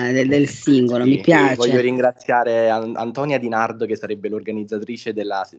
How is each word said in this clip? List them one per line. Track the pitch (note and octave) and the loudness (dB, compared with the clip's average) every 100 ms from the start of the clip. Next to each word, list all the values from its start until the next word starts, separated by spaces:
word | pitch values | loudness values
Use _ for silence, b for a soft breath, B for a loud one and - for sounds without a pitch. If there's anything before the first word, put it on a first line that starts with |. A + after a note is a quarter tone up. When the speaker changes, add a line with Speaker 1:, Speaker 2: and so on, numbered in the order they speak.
| B2 | 0
Speaker 1:
del, | C3 C3 | 0 2
del | C#3+ C#3+ | 2 0
singolo, | - - C3+ B2 A#2+ | -2 2 4 4 2
mi | B2 C#3 | 2 2
Speaker 2:
Sì, | |
Speaker 1:
piace. | - D#3+ C#3 B2 | 4 4 4 2
Speaker 2:
voglio | A#2+ B2+ | 2 2
ringraziare | B2 B2+ B2 - - B2 A#2+ A#2 A2+ | 2 2 0 -2 -2 0 2 2 2
An-, | A2 A2+ - | 0 -2 -6
Antonia | A#2 A#2 D3 C3+ | -6 -6 -2 -2
Di | A#2+ | -2
Nardo, | A2 A2+ A2 A2 | -2 -2 -4 -6
che | G#2+ | -6
sarebbe | G2+ G#2 G#2 | -8 -8 -6
l'organizzatrice | G#2 G2 G#2+ G#2 G#2+ G#2 A2+ A#2 | -8 -8 -8 -6 -8 -8 -10 -8
della, | G#2+ G2+ G2 F#2+ | -6 -6 -6 -8